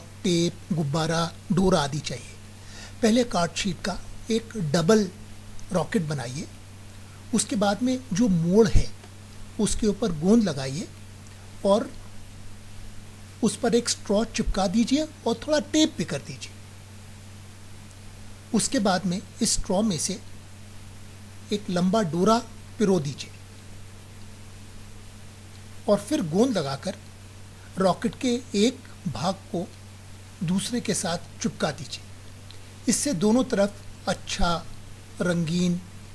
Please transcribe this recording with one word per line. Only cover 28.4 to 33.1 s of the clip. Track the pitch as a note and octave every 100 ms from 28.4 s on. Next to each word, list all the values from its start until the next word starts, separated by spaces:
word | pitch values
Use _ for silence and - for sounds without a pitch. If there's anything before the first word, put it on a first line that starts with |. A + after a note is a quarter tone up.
| - G3+
एक | A3 C4 - - F3
भाग | B2+ E3 F#3+ -
को | F3 F#3 - - - - - - -
दूसरे | D#3+ F#3 - A#3+
के | -
साथ | F#3 F3+ E3+ - -
चिपका | G#3+ - F3+
दीजिए। | C#3+ - - - - - - - - - - -
इससे | - C#4+